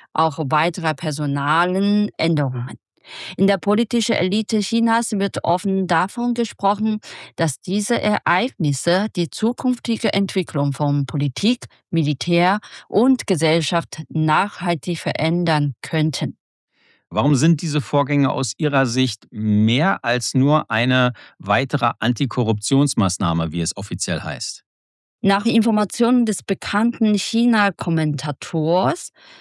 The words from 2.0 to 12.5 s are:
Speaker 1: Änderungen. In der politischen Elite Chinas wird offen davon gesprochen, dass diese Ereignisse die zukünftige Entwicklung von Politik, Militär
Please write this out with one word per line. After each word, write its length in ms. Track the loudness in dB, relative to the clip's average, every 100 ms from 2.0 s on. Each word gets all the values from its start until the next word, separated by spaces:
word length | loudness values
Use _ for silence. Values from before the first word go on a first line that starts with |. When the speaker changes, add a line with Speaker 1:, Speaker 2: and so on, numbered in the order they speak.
| 0 -2
Speaker 1:
Änderungen. 640 | 0 0 0 -4 -8 -12 _ _ -20 -18 -10 0
In 100 | 2
der 100 | 2
politischen 560 | 2 0 2 0 0
Elite 460 | 0 0 -2 0 -2
Chinas 540 | 0 0 2 2 0
wird 300 | -2 -2 -4
offen 440 | -2 0 0 0 0
davon 480 | 0 0 -2 -2 -2
gesprochen, 640 | -4 -2 -2 0 -2 -4 -8 -18 -12 -4
dass 220 | -2 -2
diese 400 | -4 -2 0 0
Ereignisse 1080 | 0 0 0 0 0 -2 -2 0 2 2 0 -2
die 160 | -4
zukünftige 840 | -2 -2 0 -2 -2 -2 -2 0
Entwicklung 600 | 0 0 -2 -2 0 -2
von 340 | 0 0 0 0
Politik, 580 | -2 -4 0 0 0 -4 _ _
Militär 720 | -2 0 -2 0 2 2